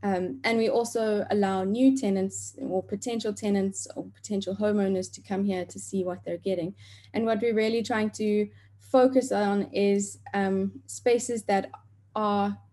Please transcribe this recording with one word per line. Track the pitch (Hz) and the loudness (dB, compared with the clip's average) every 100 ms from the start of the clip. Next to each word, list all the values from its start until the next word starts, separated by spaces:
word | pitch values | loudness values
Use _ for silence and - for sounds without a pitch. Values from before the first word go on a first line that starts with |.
Um, | 202 185 180 185 | 0 -2 -2 -4
and | 226 226 | 0 2
we | 226 | 2
also | - 233 233 220 208 - | 2 0 0 0 0 0
allow | 208 196 190 | 0 2 0
new | 190 220 262 269 | -2 4 4 4
tenants | 208 196 190 - - - | 2 0 0 -4 -14 -10
or | 135 185 | -4 -4
potential | 180 202 247 233 220 | -2 -6 -4 -4 -4
tenants | 208 208 202 196 190 - - | -4 0 0 0 -4 -12 -12
or | - - | -14 -14
potential | - 202 196 196 | -6 -4 -4 -2
homeowners | 208 208 196 190 190 | 0 2 2 0 -4
to | - | -10
come | - 190 | -8 -2
here | 202 185 175 | 0 -2 -4
to | 196 | -10
see | - 196 | -6 -4
what | 180 180 | -4 -6
they're | - 175 | -6 -6
getting. | 190 185 170 202 - - - | -4 -2 -4 -8 -18 -20 -8
And | - 226 | -2 0
what | 220 | 2
we're | 233 220 | 2 2
really | 220 226 | 2 0
trying | 220 226 214 | 0 0 0
to | - 214 208 208 - - - | -2 0 0 0 -6 -20 -20
focus | - 262 254 262 240 | 2 6 6 6 2
on | 202 208 202 196 | 0 2 0 0
is, | - 202 202 202 - - | 2 2 2 0 -8 -6
um, | 202 196 190 196 190 - | -2 0 0 -2 -6 -16
spaces | - - 240 - 233 | -4 2 2 0 -6
that | - 196 190 - - _ _ - | 0 0 0 -12 -20 _ _ -4
are | 214 202 202 202 - | 0 2 0 -2 -12